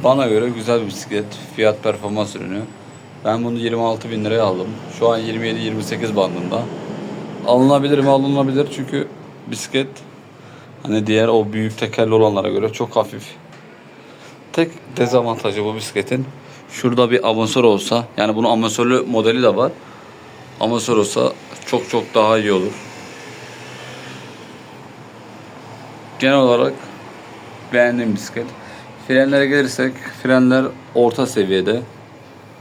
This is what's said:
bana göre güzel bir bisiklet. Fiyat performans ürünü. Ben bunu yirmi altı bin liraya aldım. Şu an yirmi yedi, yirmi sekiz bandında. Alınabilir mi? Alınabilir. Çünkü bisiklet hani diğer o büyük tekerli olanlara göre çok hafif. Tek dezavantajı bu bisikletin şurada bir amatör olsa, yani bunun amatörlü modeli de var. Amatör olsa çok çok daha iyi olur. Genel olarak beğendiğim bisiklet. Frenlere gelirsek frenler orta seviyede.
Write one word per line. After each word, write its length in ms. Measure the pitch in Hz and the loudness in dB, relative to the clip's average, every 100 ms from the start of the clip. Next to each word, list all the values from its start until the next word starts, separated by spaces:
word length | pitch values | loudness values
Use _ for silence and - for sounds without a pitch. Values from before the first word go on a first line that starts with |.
bana 220 | 127 135 127 | 4 4 4
göre 220 | 107 120 | 2 2
güzel 320 | 117 110 120 | -2 0 0
bir 60 | 107 | 0
bisiklet. 380 | 98 - 104 104 - - - | -8 -6 -6 -6 -10 -14 0
Fiyat 260 | 110 107 | 2 2
performans 540 | 110 101 104 104 104 101 | -2 -4 -4 -4 -4 -6
ürünü. 240 | 98 98 120 - - - - - | -8 -8 -10 -14 -20 -20 -20 -6
Ben 200 | 107 113 | -2 -2
bunu 140 | 120 120 | -2 -2
yirmi 240 | 117 113 | -2 0
altı 280 | 117 110 117 | 0 -2 -4
bin 140 | 110 | -4
liraya 180 | 107 113 | -2 2
aldım. 240 | 107 90 95 110 - - | 2 0 -4 -8 -12 0
Şu 100 | 117 | 2
an 100 | 113 | 2
yirmi 280 | 113 110 113 | -2 -4 -4
yedi, 140 | 113 | -2
yirmi 220 | 113 110 | -4 -4
sekiz 340 | 104 113 113 104 | -6 -4 -2 0
bandında. 460 | 92 87 87 110 120 - - - - - - - - | 0 -2 -4 -4 -6 -10 -10 -10 -10 -12 -12 -8 2
Alınabilir 520 | 123 131 143 139 143 | 4 6 4 4 2
mi? 100 | 135 | 4
Alınabilir. 600 | 135 139 139 135 135 143 - | 4 2 0 2 0 -2 -4
Çünkü 320 | 127 139 - - - - - | -6 -4 -6 -10 -20 -18 -12
bisiklet 400 | 113 - 135 139 - - - - - - - - - | -10 -4 -4 -4 -8 -20 -20 -20 -20 -20 -20 -20 -14
hani 240 | - 107 107 | -2 -2 2
diğer 220 | 110 113 | 2 4
o 240 | 113 104 | 4 2
büyük 260 | 107 110 110 | -2 -4 -4
tekerli 360 | 107 - 110 | -6 0 2
olanlara 340 | 110 107 101 98 | 4 4 2 0
göre 240 | 95 110 | 0 -2
çok 240 | 107 117 - | -4 -2 0
hafif. 280 | 104 107 - - - - - - - - - - - - - | -2 -6 -16 -20 -20 -20 -20 -20 -20 -20 -20 -20 -20 -20 -8
Tek 180 | - 165 - - - | -2 -2 -2 -14 -2
dezavantajı 680 | 123 127 120 113 110 101 | 2 2 2 -2 -2 -2
bu 100 | 104 | -4
bisikletin 520 | 110 110 104 98 127 135 - - - - | -4 -4 -4 -2 -2 -4 -10 -20 -20 -18
şurada 400 | - 127 120 123 | -2 0 2 4
bir 180 | 120 110 | 4 2
amatör 360 | 110 110 131 | 0 0 4
olsa, 400 | 120 101 - 117 117 - | 4 4 2 -2 -2 -2
yani 200 | 107 110 | 0 2
bunun 140 | 117 | 2
amatörlü 500 | 113 113 110 120 127 | 2 0 0 2 2
modeli 420 | - 117 107 117 | 2 2 2 4
de 140 | 123 95 | 4 4
var. 160 | 131 - - - - - - - - - | 0 -2 -18 -20 -20 -20 -20 -20 -20 -4
Amatör 360 | 110 117 113 113 | -2 -2 2 2
olsa 360 | 101 - 127 - - - - | 2 2 0 -2 -16 -16 -4
çok 240 | 127 120 | -4 0
çok 240 | 120 101 | -4 0
daha 240 | 117 107 113 | 2 4 4
iyi 140 | 104 | 4
olur. 200 | 95 95 107 - - - - - - - - - - - - 131 131 127 - - - - - - 123 - - - - - - - - - - - - | 0 0 -6 -14 -16 -18 -18 -18 -18 -18 -18 -18 -18 -16 -16 -16 -16 -18 -18 -20 -20 -20 -20 -20 -20 -20 -20 -20 -20 -20 -20 -18 -18 -18 -18 -18 -2
Genel 180 | 131 139 | 2 6
olarak 360 | 127 120 135 139 - - - - - - - - - | 6 4 2 -2 -14 -18 -18 -20 -20 -20 -20 -20 -4
beğendiğim 420 | 123 123 120 117 | 2 4 2 0
bisiklet. 320 | 101 - - 117 - - - - - - | -2 -4 -10 -10 -12 -18 -18 -20 -20 0
Frenlere 380 | 131 139 139 139 | 2 4 4 4
gelirsek 480 | 143 131 127 131 131 - - | 4 2 0 -2 -2 -14 -6
frenler 420 | 127 127 127 131 131 - - | 2 4 6 4 2 -4 -4
orta 320 | 117 120 117 127 | 4 4 4 0
seviyede. 540 | - 95 95 92 117 127 - - - - - - - | 2 2 2 2 -2 -4 -16 -20 -20 -20 -20 -20 -20